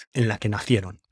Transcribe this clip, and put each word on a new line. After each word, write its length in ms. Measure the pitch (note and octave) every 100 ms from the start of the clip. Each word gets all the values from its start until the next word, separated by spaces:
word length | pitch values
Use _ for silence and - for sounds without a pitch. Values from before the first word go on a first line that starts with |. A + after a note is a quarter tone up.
| -
en 160 | C#3+ A#2
la 100 | G#2
que 120 | G#2+
nacieron. 500 | G#2 - A2+ F#2 F#2+ _